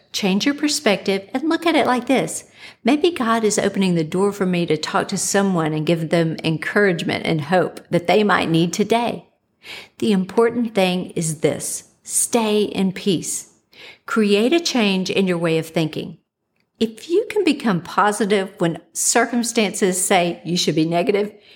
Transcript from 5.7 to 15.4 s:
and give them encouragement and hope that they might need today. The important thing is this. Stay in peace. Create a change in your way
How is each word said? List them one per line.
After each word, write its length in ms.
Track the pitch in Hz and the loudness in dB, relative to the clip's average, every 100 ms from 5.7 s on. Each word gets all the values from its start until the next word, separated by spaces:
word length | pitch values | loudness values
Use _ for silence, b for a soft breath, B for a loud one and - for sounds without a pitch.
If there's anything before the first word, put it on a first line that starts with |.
and 100 | 156 | -2
give 240 | 156 170 160 | 0 0 0
them 280 | 170 165 151 | 0 0 -2
encouragement 840 | 160 156 - 208 202 170 160 - - | -4 -4 -2 2 2 0 -4 -4 -2
and 160 | 160 | -2
hope 380 | 139 185 160 - - | 0 0 0 -4 -4
that 160 | 170 170 | -2 2
they 180 | 190 | 2
might 240 | 208 180 165 | 4 2 2
need 240 | 165 170 | 2 2
today. 560 | - 208 226 240 170 - _ _ _ B B B _ | 0 0 0 0 -6 -12 _ _ _ B B B _
The 140 | 226 | 0
important 640 | 196 185 - 233 240 226 | 0 0 2 2 2 -2
thing 360 | - 185 180 - - | 0 0 0 -4 -4
is 240 | 160 151 | -4 0
this. 500 | 151 - - - - _ | -2 -2 -6 -10 -14 _
Stay 600 | - - - 240 220 208 | -8 -4 0 0 2 0
in 300 | 208 - 190 | 0 0 -2
peace. 580 | 185 - 165 - - - _ _ B B B - | -2 -2 -2 -2 -10 -12 _ _ B B B -6
Create 480 | - 208 202 233 | 0 2 4 4
a 60 | 339 | 2
change 500 | 339 254 208 190 185 | 2 0 2 0 0
in 160 | - 190 | 0 0
your 120 | |
way 200 | 175 | 0